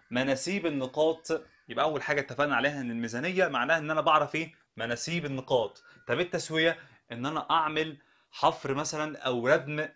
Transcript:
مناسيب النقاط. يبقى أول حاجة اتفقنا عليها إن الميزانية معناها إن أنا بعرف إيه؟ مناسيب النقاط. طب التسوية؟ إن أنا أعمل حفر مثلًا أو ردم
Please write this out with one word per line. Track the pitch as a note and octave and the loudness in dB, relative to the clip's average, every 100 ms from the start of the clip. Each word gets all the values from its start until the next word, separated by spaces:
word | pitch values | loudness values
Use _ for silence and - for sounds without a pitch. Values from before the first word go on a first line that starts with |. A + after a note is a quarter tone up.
| - | -4
مناسيب | A#2+ C3+ C3 F3 G3 E3 | -2 0 0 -2 -2 -2
النقاط. | C#3+ B2+ D3 D#3+ D#3+ - D#3+ - _ - | -2 -2 2 2 2 -2 -4 -6 _ -8
يبقى | A#2 D3+ | -2 0
أول | C#3+ | 0
حاجة | - C#3+ | 0 -2
اتفقنا | C#3 B2+ D3 B2 | -2 0 2 2
عليها | C#3 C#3+ | 2 0
إن | B2 | -4
الميزانية | A#2 A#2 A#2 E3+ F#3 F3 | -4 -4 -4 -2 2 2
معناها | C3 C3 E3 | 2 2 2
إن | D3+ | 0
أنا | D#3 | 0
بعرف | D#3 D3+ C#3+ D#3 | 4 4 4 -2
إيه؟ | D#3+ - _ - | -6 -10 _ -8
مناسيب | A#2 A#2+ - E3+ D3 | -4 -4 -4 -4 -4
النقاط. | C3 - B2+ G#2 - - - - | -6 2 2 2 -6 -20 -14 -4
طب | B2+ | -2
التسوية؟ | F3+ E3+ - D#3+ E3 D#3+ - _ - | 0 -4 -2 2 2 0 -6 _ -12
إن | A#2+ C#3 | -6 -4
أنا | D#3 - | -4 0
أعمل | D#3+ D#3 D#3 D#3+ D3 _ _ _ | 2 2 0 -4 -6 _ _ _
حفر | - D#3 E3 C#3 | 0 2 2 -2
مثلًا | C3+ D#3 D#3 D#3 C#3+ | -2 -2 -4 -6 -4
أو | C3 B2 B2 | -2 0 4
ردم | D#3+ C#3 D3+ D#3 | 4 2 -6 -6